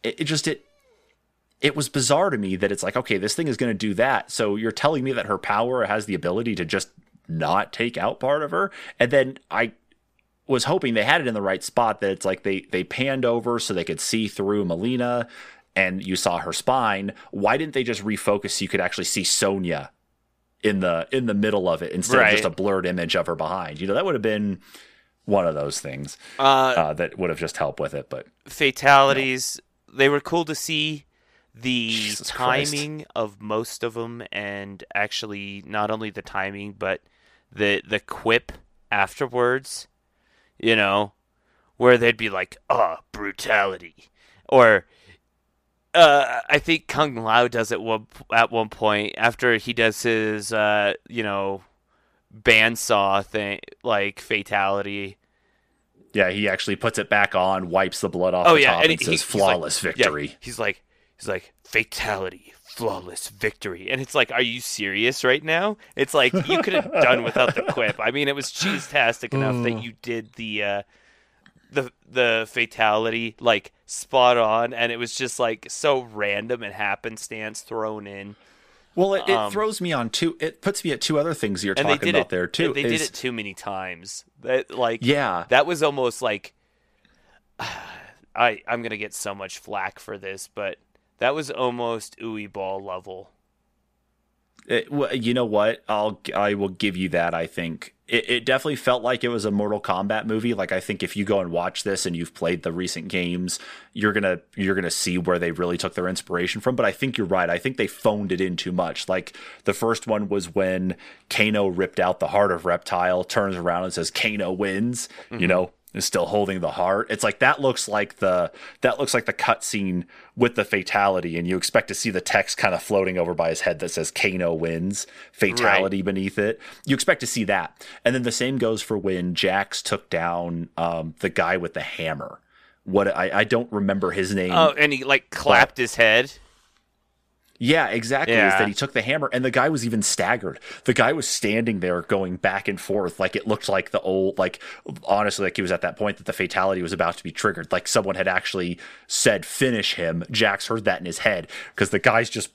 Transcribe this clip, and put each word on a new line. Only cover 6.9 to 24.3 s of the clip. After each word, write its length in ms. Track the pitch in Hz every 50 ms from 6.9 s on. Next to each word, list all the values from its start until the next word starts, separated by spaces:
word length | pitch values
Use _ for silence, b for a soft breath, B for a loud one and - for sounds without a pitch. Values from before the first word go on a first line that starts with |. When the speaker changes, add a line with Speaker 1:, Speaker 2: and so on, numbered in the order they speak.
| _ - _ _ _ _ _ -
Speaker 1:
not 440 | 82 80 78 73 - - 208 -
take 240 | - - 117 120 - -
out 220 | 87 110 - -
part 220 | - 131 143 151
of 100 | 151 143
her? 180 | 156 175 196 196 B B B B B B
And 100 | 120 120
then 280 | 139 139 131 131 135 - _ _
I 220 | - 104 120 113 - _ _ _ _ _ _ _ _ _ _ _ _ _ _
was 180 | - 135 123 -
hoping 300 | 143 160 190 147 131 113
they 100 | 110 104
had 160 | 123 151 175
it 60 | 147
in 80 | 123 113
the 80 | 107
right 200 | 98 95 95 95
spot, 380 | - - _ - 120 110 104 -
that 100 | 104 98
it's 140 | 95 92 -
like 200 | 95 95 - -
they, 160 | 98 98 95 92 _
they 140 | - 92 92
panned 400 | - - - 127 139 135 131 123
over 340 | 120 117 117 110 120 120 113
so 160 | - - 101
they 100 | 90 82
could 160 | - 85 78
see 280 | - - - 113 110 101
through 360 | - - 101 98 104 104 98
Melina 600 | 90 82 85 98 120 127 123 123 123 120 120 120 B B B B B B B B B _
and 300 | 95 95 92 92 95 -
you 80 | 92 92
saw 220 | 90 - 95 87 85
her 140 | - 82
spine. 600 | 82 - - - 127 131 120 110 101 95 98 98 B B B B
Why 240 | - 98 98 104 123
didn't 180 | 143 160 156 135
they 100 | 139 127
just 200 | 117 117 104 98
refocus 480 | 110 107 95 - - 104 101 - 98
so 100 | - -
you 60 | 101 92
could 120 | - 98
actually 240 | 90 90 - - 90
see 180 | - - 107 92
Sonya 680 | - - - 104 98 98 98 92 87 80 71 71 - _ _ _ _ _ _ _ _ _ _ _ _ _ _
in 180 | - 104 104 95
the, 280 | 92 90 85 82 85 -
in 140 | - 131 127
the 80 | 113 104
middle 340 | 101 104 107 104 101 92 90
of 140 | 82 80
it 80 | 87 -
instead 280 | - 92 90 - 127 131
of 100 | 117 107
just 140 | 107 107 107
Speaker 2:
Right. 80 | 95
Speaker 1:
a 20 | 78
blurred 320 | - 95 101 98 95 87
image 300 | 90 90 90 85 80 -
of 100 | 92 82
her 100 | - 85
behind? 440 | 78 80 78 90 95 87 78 76 76
You 60 | 90 98
know, 60 | 101
that 100 | 131 185
would 100 | 196 156
have 80 | 117
been 380 | 101 110